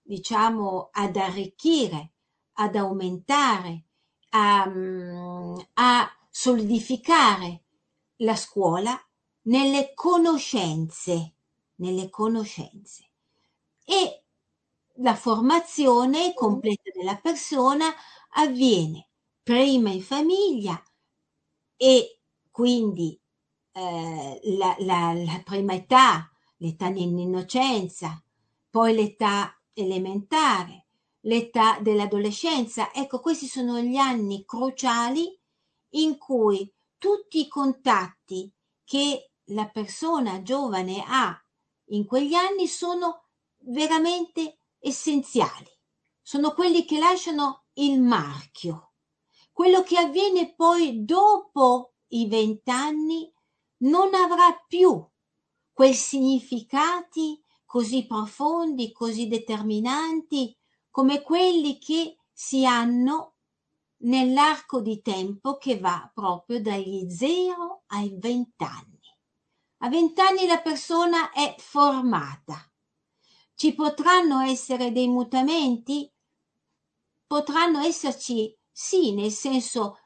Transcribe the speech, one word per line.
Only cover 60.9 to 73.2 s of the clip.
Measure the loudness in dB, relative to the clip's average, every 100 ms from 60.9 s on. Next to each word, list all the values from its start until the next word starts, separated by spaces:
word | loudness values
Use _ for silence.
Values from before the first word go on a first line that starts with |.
come | 2 2 2
quelli | 0 2 2 2 0 -4
che | -4 -2 -2 -8 _
si | -16 -4 0
hanno | 2 2 2 2 0 -2 -6 _ _ _ _ _ _ _
nell'arco | 0 2 2 4 2 0 -4 -6
di | -4 -6
tempo | -6 -6 -6 -6 -6 -6
che | -4 -2
va | -2 -4 -8
proprio | -8 -4 -4 -6 -6
dagli | -4 -4 -6 -8 -8
zero | -4 -2 0 -2 -4 -10 -12 -10
ai | -8 -6 -6
vent'anni. | -4 -4 -4 -8 -12 -12 -20 _ _ _ _ _ _ _ _ -10
A | -4
vent'anni | 0 0 2 2 2 2
la | 0
persona | -2 -6 -2 0 2 0 -2
è | -2 -4 -6
formata. | -6 2 2 2 0 -2 -4 -12 -14 -14 -14 _ _ _ _ _